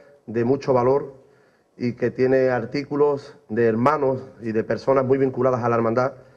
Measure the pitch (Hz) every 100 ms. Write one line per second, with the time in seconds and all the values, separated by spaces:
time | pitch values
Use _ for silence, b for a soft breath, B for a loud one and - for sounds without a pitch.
0 | B B - 110 120 139 - 127 127 139
1 | - - _ b b b b - 123 -
2 | 120 113 127 131 131 123 110 143 139 143
3 | 147 139 - - - 110 117 110 131 151
4 | 135 127 - - 113 110 110 113 - 135
5 | 127 135 135 120 127 123 117 117 113 117
6 | 131 - b